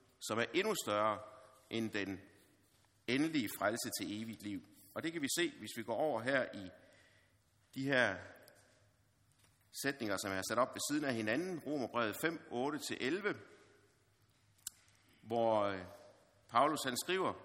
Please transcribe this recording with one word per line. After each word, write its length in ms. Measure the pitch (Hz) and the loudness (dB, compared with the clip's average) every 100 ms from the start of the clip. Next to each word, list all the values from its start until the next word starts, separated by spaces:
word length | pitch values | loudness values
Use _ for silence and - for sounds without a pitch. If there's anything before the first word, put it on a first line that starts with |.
| - - | -20 -10
som 200 | - 110 | -2 0
er 60 | 117 | 2
endnu 220 | 160 214 180 - | 2 2 0 2
større 340 | 104 110 101 - - - - - | 2 4 2 -6 -18 -20 -20 -6
end 220 | 113 110 | -2 0
den 300 | 104 98 95 - - - _ _ _ _ _ - | 0 -2 -6 -12 -20 -20 _ _ _ _ _ 0
endelige 420 | 131 160 156 101 - | 2 2 2 0 0
frelse 300 | 101 107 - - | 0 0 -2 -4
til 220 | 90 104 | -4 -4
evigt 220 | 113 107 | -6 -8
liv. 180 | 104 95 80 - - | -8 -8 -10 -20 -12
Og 100 | 107 | -8
det 100 | 156 | -6
kan 80 | 165 | -2
vi 60 | 135 - | -2 0
se, 160 | 170 - | 0 -2
hvis 180 | 107 120 | -10 -8
vi 60 | |
går 120 | 113 110 | -4 0
over 260 | 151 113 | 0 0
her 240 | 120 135 110 | 2 2 0
i 160 | 104 92 - - - - - _ _ _ _ _ 131 | -4 -12 -14 -20 -20 -20 -20 _ _ _ _ _ -6
de 80 | |
her 340 | 135 131 113 92 - - - - - _ _ _ _ _ _ _ - _ _ - | 2 6 6 2 -8 -18 -20 -20 -20 _ _ _ _ _ _ _ -20 _ _ -4
sætninger, 340 | 135 139 110 95 | -4 -2 0 0
som 120 | 104 | 0
jeg 80 | 95 | -2
har 80 | 92 | 0
sat 80 | 117 | 2
op 180 | 127 - | 2 0
ved 60 | - | -2
siden 140 | 147 143 | 0 0
af 80 | |
hinanden. 460 | 117 107 123 185 165 | 0 2 2 0 -4
Romerbrevet 580 | 127 147 113 120 110 101 | -4 -2 0 0 0 0
fem, 260 | 160 160 - | -2 -2 -4
otte 280 | 120 135 151 - | -2 -2 -2 -4
til 100 | - | -2
elleve, 340 | 127 180 208 120 - - - - _ _ _ _ _ _ _ _ - - - _ _ - | -2 0 -2 -4 -10 -20 -20 -20 _ _ _ _ _ _ _ _ -16 -16 -20 _ _ -18
hvor, 420 | 107 117 113 110 | -4 2 4 4
øh, 220 | 101 95 90 - - - _ _ - | 4 0 -8 -14 -20 -20 _ _ 0
Paulus, 300 | 120 147 151 135 | 4 4 4 -2
han 120 | 120 | -2
skriver: 360 | - 185 151 92 | 0 0 0 -2